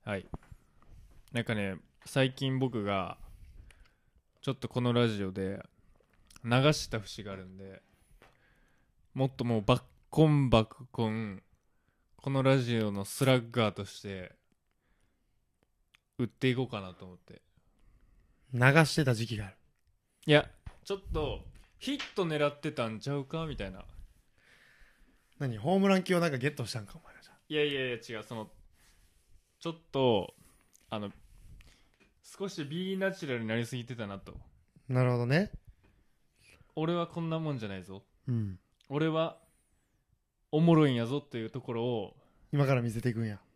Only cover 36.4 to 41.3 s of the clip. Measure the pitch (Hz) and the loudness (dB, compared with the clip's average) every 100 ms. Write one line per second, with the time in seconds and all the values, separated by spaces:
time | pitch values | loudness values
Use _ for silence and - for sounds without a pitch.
36.4 | _ - _ - 160 175 170 170 165 160 | _ -20 _ -4 0 0 -2 -4 -4 -2
37.4 | 156 139 107 95 90 95 _ _ - 120 | -2 -4 -6 -8 -12 -16 _ _ -2 -2
38.4 | 104 92 _ _ _ 139 160 160 165 - | -2 -6 _ _ _ -2 0 0 -2 -4
39.4 | _ _ _ _ _ _ _ _ _ _ | _ _ _ _ _ _ _ _ _ _
40.4 | _ 151 170 160 147 123 117 139 - | _ 4 8 8 8 4 0 -4 -6